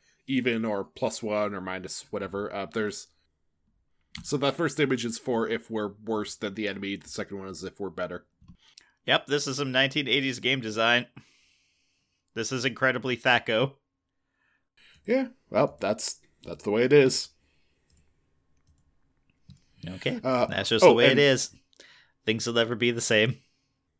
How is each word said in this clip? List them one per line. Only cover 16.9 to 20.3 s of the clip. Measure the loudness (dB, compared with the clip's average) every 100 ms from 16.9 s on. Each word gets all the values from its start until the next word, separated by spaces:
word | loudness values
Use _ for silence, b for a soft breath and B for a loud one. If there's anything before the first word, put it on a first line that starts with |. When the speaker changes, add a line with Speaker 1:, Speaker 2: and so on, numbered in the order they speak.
Speaker 1:
is. | 6 6 2 -6 _ _ _ _ _ _ _ _ _ _ _ _ _ _ _ _ _ _ _ _ _ -20 -20 _ _ -14
Speaker 2:
Okay, | -8 -6 -4
Speaker 1:
Uh, | 0